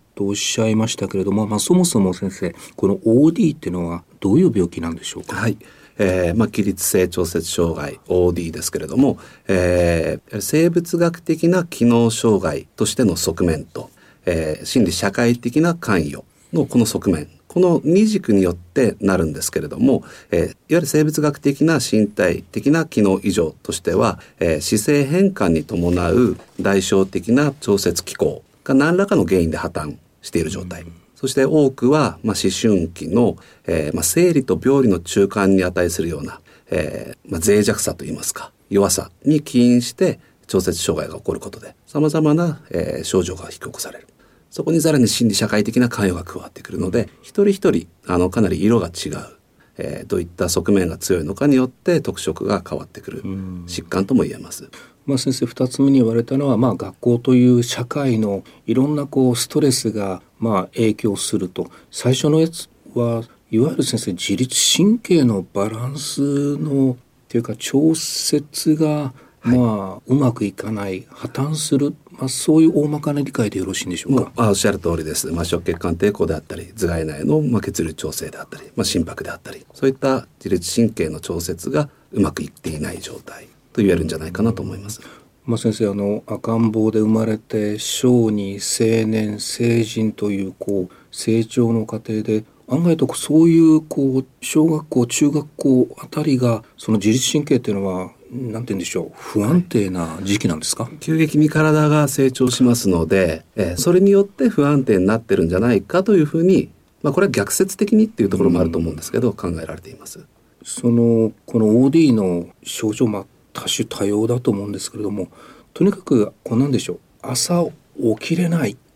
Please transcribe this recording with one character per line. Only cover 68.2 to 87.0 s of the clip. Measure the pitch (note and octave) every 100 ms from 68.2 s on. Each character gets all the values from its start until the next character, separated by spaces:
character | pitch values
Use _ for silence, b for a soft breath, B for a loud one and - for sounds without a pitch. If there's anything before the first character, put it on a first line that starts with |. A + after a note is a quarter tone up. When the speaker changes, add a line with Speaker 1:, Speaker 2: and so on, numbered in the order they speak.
| - D3 D3 - E3
Speaker 1:
が、 | D3+ D3+ D3+ C3+ b b _
Speaker 2:
は | A#2+ B2
い。 |
Speaker 1:
ま | A#2+ G#2+ F#2+ G2+
あ、 | -
う | C3+
ま | C3+
く | A#2
い | G2+
か | - G2+
な | G#2+ G2+
い、 | F#2+ -
破 | - -
綻 | - C#3+ D#3
す | - C#3
る、 | C#3 - _
ま | - C3
あ、 |
そ | - - D#3
う |
い | D#3+
う | D#3+
大 | D3
ま | D3
か | D3+
な | C#3+
理 | C3+
解 | - G#2+
で | -
よ | F#2
ろ |
し | F#2+
い | F#2
ん |
で | F2
し | -
ょ |
う | C3
か？ |
Speaker 2:
も | -
う、 | -
あ、 | A2
お |
っ | G2
し | A2
ゃ |
る | F2
通 | E2+ E2
り | D#2
で | D2+
す。 | -
ま | E2
あ、 | F2
出 | E2+
血 | F2 E2+
管 | F2+ E2+
抵 | G2+
抗 | G2+ E2+
で | D#2+
あ |
っ |
た | - -
り、 | - -
頭 | F3
蓋 | E3 D#3
内 | D3 D3
の、 | D#3
ま | D3 A2+
あ、 |
血 | - -
流 | E2
調 | - D#2
整 | - -
で | -
あ |
っ | -
た | -
り、 | - -
ま |
あ、 |
心 | - - -
拍 | -
で | -
あ | -
っ |
た | -
り、 | - -
そ | - C3+
う |
い |
っ | C3+
た | C3+ C3 - _
自 | A#2
律 | F#2 F2 -
神 | A2+
経 | - D#2+
の | D2+
調 | - E2+
節 | E2+ - -
が | C#3+ D3 b b
う | -
ま | F#2
く | -
い | D2+
っ |
て | - -
い | D2+
な | C#2+
い | -
状 | -
態 | - - - - _ _
と | -
言 | G2
え | E2+
る |
ん | D#2+
じ | D#2
ゃ |
な | D#2+
い |
か | F2+
な | A2+
と | F#2
思 | G2+ G2
い |
ま | G2+
す。 | - B B B _ -
Speaker 1:
ま | A#2
あ、 |
先 | A2+
生、 | G#2+ G#2+
あ |
の、 | G2+ G2+ G#2+ -
赤 | G#2+ - A2+
ん | A2+
坊 | A2 A2
で |
生 | A2